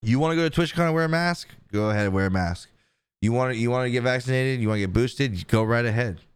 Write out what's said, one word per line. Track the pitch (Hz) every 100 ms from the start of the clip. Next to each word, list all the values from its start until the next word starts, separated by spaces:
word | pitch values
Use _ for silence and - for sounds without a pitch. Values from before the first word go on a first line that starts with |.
You | 113 127
wanna | 160 165
go | 165
to | 160
TwitchCon | 170 - 170
and |
wear | 160 160
a |
mask? | 165 175 170 - - -
Go | - 107
ahead | 104 101
and |
wear | 95 98
a |
mask. | 92 87 87 - _ _ _ _ _
You | 104
wanna, | 120 127
you | 120 117
wanna | 123 127
get | 120
vaccinated? | 120 127 123 131 131 131
You | 107
wanna | 107
get | 98
boosted? | 95 123 - 139 95 90
Go | 110
right | 110 117 120
ahead. | 110 120 85 -